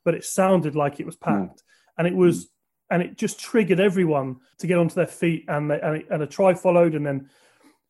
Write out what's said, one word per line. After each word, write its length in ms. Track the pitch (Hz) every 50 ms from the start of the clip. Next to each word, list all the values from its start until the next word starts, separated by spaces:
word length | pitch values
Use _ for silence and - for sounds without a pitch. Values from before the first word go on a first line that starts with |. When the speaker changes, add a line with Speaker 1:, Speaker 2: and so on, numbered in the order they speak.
| -
Speaker 1:
but 100 | 175 165
it 100 | - -
sounded 500 | - - - 190 190 190 175 147 151 139
like 240 | 151 143 143 143 -
it 80 | -
was 80 | 160 - _
Speaker 2:
Hmm. 80 | - 190 208 202 185
Speaker 1:
packed, 160 | 175 - _ _ _ _ _ _ _ _
and 100 | - 165 175
it 60 | 185
was, 280 | 190 180 175 127 - -
Speaker 2:
Hmm. 500 | _ _ _ _ _ _ _ _ - 185
Speaker 1:
and 80 | 175 180
it 120 | - -
just 220 | - 220 202 - -
triggered 400 | - - - 233 214 165 185 170
everyone 560 | 196 208 170 190 185 160 151 139 131 135 131 - _ _ _ -
to 80 | -
get 100 | 165 185 170
onto 180 | 170 160 -
their 100 | 185 165
feet, 380 | - - - 185 170 165 - - -
and 220 | 156 147 151 151
they, 100 | 147 -
and, 160 | - 160 156 156
it, 80 | - -
and 100 | 196 156
a 40 | 151
try 260 | 143 - - 196 190 175
followed, 400 | 180 - 185 175 175 175 170 156
and 100 | 151 147
then, 240 | 143 139 135 131 - _ _ _ _ _ _ _ _ _ _ _ _